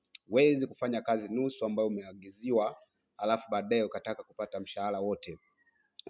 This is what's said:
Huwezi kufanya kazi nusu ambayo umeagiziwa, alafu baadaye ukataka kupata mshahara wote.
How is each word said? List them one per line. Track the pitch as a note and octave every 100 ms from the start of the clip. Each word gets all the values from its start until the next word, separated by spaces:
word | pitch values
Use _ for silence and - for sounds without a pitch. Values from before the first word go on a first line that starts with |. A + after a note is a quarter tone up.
| _ - -
Huwezi | A2+ D3 C#3 C3
kufanya | - B2 A#2
kazi | A2+ A2+ G#2
nusu | A#2 C3+ - A2
ambayo | G#2+ A2
umeagiziwa, | G2+ F#2+ F#2+ G2 G2 B2 A2+ G#2 - - _ _ -
alafu | G#2 A2+ -
baadaye | G#2 G2+ A#2
ukataka | G#2+ G2+ A2 G#2+
kupata | - - G#2 G2
mshahara | F#2+ - G2+ G2
wote. | G2+ G2 - D#2 _ _ _ _ _ - -